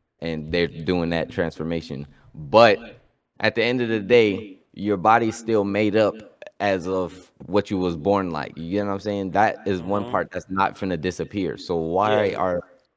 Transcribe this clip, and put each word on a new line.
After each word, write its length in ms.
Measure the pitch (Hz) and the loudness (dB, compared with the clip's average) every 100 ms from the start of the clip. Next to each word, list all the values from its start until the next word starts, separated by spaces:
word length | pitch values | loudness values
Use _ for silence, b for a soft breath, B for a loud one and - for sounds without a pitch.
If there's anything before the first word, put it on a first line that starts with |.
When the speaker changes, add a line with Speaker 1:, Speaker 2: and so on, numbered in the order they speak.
| _ _ | _ _
Speaker 1:
and 300 | 82 78 76 | -8 -8 -4
they're 160 | 87 85 | -2 -2
doing 440 | 80 80 90 82 | -2 -4 -2 0
that 200 | 82 - | -2 -4
transformation. 760 | - 82 - 80 85 - 67 71 b b | -4 -4 -4 -6 -6 -8 -12 -14 b b
But 640 | 76 73 107 117 101 - - _ _ _ - | -18 4 8 8 6 -2 -20 _ _ _ -4
at 160 | 110 | -2
the 80 | 113 | 0
end 200 | 117 127 | 0 0
of 80 | 117 | 0
the 100 | 113 | -2
day, 600 | 95 120 107 98 107 - _ | 4 6 6 2 -8 -18 _
your 240 | - 101 98 | -6 -2 2
body's 400 | 107 117 113 107 | 4 4 2 -2
still 280 | 110 110 | 0 0
made 300 | 101 101 107 | 2 2 2
up 200 | 107 101 110 - _ - - | 4 2 0 -12 _ -18 -4
as 300 | 101 95 87 | 0 0 -2
of 420 | 95 87 - - - - | -2 -4 -8 -20 -20 -2
what 240 | 101 - | 0 0
you 60 | 98 | 0
was 200 | 90 82 | 0 0
born 340 | 85 101 92 | 0 2 0
like. 260 | 78 58 - | -4 -8 -10
You 240 | 82 101 | -4 -4
know 60 | 101 | -2
what 60 | |
I'm 60 | 98 | -4
saying? 320 | 104 101 95 | -4 -4 -2
That 340 | 95 107 - 101 | 2 2 2 -2
is 160 | 92 | -2
one 200 | 87 101 | -2 -4
Speaker 2:
Uh-huh. 80 | 117 | -2
Speaker 1:
part 200 | 104 80 | -4 -4
that's 180 | 92 - | -8 -6
not 280 | 95 98 - | -2 -2 -2
finna 220 | 95 85 | -6 -2
disappear. 600 | 90 87 80 101 85 - | -4 -4 -6 -4 -4 -6
So 180 | - 85 | -4 -4
why 540 | 80 90 107 107 104 | 0 0 2 2 0
Speaker 2:
Yeah. 80 | - | 0
Speaker 1:
are 240 | 92 87 - _ _ | -2 -2 -6 _ _